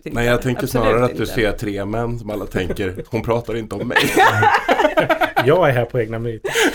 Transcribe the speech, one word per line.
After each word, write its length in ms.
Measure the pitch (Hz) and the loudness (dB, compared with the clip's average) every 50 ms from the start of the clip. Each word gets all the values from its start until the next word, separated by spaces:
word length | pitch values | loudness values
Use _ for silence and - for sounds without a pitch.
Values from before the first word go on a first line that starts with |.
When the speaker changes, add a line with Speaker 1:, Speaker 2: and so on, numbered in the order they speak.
| - | -8
Speaker 1:
inte. 40 | - - | -6 -4
Speaker 2:
Nej, 120 | 117 120 | 0 2
jag 160 | 120 123 120 - | 2 2 2 0
tänker 200 | 131 120 - - | 0 -2 -2 -2
Speaker 1:
Absolut 220 | - - - 113 | -2 0 2 2
Speaker 2:
snarare 200 | 110 110 120 123 | 4 4 4 2
att 60 | 123 - | 0 0
du 60 | - 110 | -2 -4
Speaker 1:
inte. 120 | - - | -2 0
Speaker 2:
ser 180 | 107 110 104 101 | 0 0 0 0
tre 320 | - 113 104 98 98 98 | -2 -4 -4 -4 -4 -4
män 340 | 101 107 113 120 120 120 117 | -4 -4 -4 -4 -4 -6 -6
som 120 | 107 104 | -8 -8
alla 160 | 104 101 98 | -6 -6 -8
tänker, 580 | - - 104 92 87 95 - 101 92 90 90 - - | -6 -4 -4 -2 -2 -2 -4 -4 -4 -4 -6 -8 -6
"Hon 120 | - 110 110 | -4 -4 -2
pratar 340 | 117 117 120 117 - 110 | 0 -2 -2 -2 -4 -6
inte 180 | 117 110 107 - | -6 -6 -6 -8
om 140 | 101 113 123 | -6 -6 -2
mig." 100 | - - - | 0 0 0
Speaker 1:
<laughs> 1400 | - - - 381 - - - - 427 831 - - - - - 370 302 - 320 294 - 320 320 359 - - 370 185 | 2 4 4 4 4 4 4 4 4 4 2 2 2 2 2 2 2 0 0 0 2 2 0 0 0 0 0 2
Speaker 3:
Jag 220 | 127 156 185 170 143 | 4 4 4 4 4
är 40 | 123 | 2
här 120 | 123 117 | 2 0
på 160 | - - 123 | 0 -2 -2
egna 180 | 113 107 113 113 | -2 -2 -4 -6
meriter. 320 | 117 120 113 - - - - 466 427 311 | -6 -6 -6 -6 -6 -4 0 2 2 2